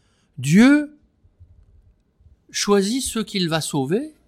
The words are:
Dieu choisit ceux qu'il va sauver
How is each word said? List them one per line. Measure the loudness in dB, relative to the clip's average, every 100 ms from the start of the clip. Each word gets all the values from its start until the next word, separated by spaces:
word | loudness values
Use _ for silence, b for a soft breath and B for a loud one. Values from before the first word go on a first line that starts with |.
| _ _ _ -10
Dieu | 2 6 6 4 0 _ _ _ _ _ -20 _ _ _ _ _ _ _ _ _ _
choisit | -8 0 0 0 -4
ceux | -6 -8 -6
qu'il | -4 -4
va | -4
sauver | -4 -6 -4 -4 -6 _